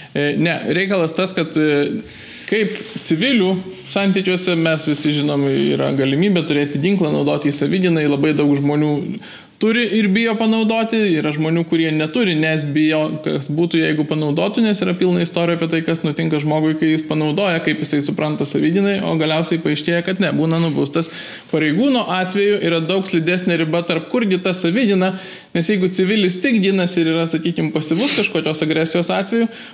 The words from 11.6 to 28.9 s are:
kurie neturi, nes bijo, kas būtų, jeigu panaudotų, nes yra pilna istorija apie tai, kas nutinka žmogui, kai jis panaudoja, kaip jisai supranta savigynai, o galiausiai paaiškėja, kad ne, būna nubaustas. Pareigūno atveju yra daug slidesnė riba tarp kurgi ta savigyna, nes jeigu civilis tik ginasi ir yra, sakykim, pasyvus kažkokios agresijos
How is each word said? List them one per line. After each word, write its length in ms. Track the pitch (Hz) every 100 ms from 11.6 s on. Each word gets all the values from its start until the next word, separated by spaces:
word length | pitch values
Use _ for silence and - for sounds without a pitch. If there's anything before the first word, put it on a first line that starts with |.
| 165
kurie 220 | 165 160
neturi, 440 | 156 156 247 202 156
nes 240 | 160 156
bijo, 380 | 147 143 156 156 156 156 156
kas 240 | 151 139
būtų, 300 | 151 170 165
jeigu 220 | 160 156 151
panaudotų, 560 | 156 151 151 196 -
nes 160 | 220 202
yra 140 | 185 180
pilna 280 | 185 175 170
istorija 340 | 170 170 170
apie 80 | 165
tai, 140 | 165
kas 200 | 165 165 156
nutinka 340 | 147 165 151
žmogui, 380 | 151 156 156 156
kai 140 | 160
jis 100 | 156 156
panaudoja, 520 | 156 151 156 196 165 151
kaip 180 | 151
jisai 160 | - 147 143
supranta 420 | - 151 147 143
savigynai, 520 | 143 156 185 196 196
o 140 | 175 160
galiausiai 400 | 156 156 165 165
paaiškėja, 420 | 156 147 175 170 175
kad 160 | 190
ne, 80 | 170
būna 300 | 143 160 165
nubaustas. 480 | 165 139 143 160 160 - - - -
Pareigūno 540 | 160 156 160 277 254 185
atveju 540 | 185 185 196 202 208
yra 160 | 165 165
daug 280 | 160 190 196
slidesnė 520 | 170 160 180 185 165
riba 240 | 160 170
tarp 240 | 170 165 -
kurgi 320 | 247 208 185
ta 160 | 190 180
savigyna, 640 | 170 208 226 190 185 185 - - -
nes 180 | 175 165
jeigu 200 | 208 185
civilis 460 | 185 185 214 180 180
tik 200 | 277 226
ginasi 400 | 190 196 175 180
ir 100 | 160
yra, 140 | 165 160
sakykim, 440 | 160 175 175 156
pasyvus 420 | 156 156 165 277 247
kažkokios 460 | 202 165 156 156
agresijos 460 | 156 160 165